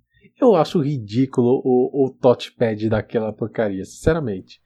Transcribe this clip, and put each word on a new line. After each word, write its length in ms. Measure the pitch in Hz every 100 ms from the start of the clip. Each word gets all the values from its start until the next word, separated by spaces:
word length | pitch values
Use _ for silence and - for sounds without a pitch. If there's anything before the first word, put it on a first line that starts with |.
| _ _ _ -
eu 140 | 254 175
acho 260 | 147 185
ridículo 800 | 139 139 101 113 131 - 120 135
o, 420 | 131 123 - 143 131
o 40 |
touchpad 800 | - 127 117 - - 117 107 110
daquela 420 | 110 - 117 107
porcaria, 540 | 104 113 - 107 95 98
sinceramente. 760 | - 160 165 123 92 - -